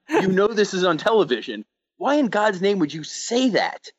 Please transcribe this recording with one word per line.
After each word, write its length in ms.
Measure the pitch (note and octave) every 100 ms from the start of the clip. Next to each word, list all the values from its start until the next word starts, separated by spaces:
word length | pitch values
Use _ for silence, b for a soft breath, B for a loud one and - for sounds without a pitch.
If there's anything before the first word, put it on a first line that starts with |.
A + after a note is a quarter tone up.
| -
You 200 | E4 F#3+
know 180 | F#3 G#3
this 260 | G#3+ G3
is 100 | F#3
on 120 | F#3 D#3
television. 680 | - A3+ C#3+ A#2 A2+ G#2+ - _ _ -
Why 160 | G#3+
in 140 | D4 B3
God's 340 | G3+ A3 F#3
name 160 | G3 G3+
would 160 | D3+
you 100 | E3
say 460 | D3+ - - A#3 C4
that?" 380 | F3 E2+ - -